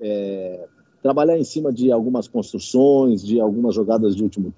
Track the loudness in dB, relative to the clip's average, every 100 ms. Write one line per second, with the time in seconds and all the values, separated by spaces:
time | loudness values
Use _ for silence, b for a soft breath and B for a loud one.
0 | -6 -6 -6 -8 -10 -12 -16 _ _ _
1 | 0 2 2 2 -2 -4 -4 0 2 2
2 | 0 -4 -4 -6 -6 -8 -2 4 6 6
3 | 4 0 0 0 0 0 0 0 0 2
4 | 2 0 -2 -4 -8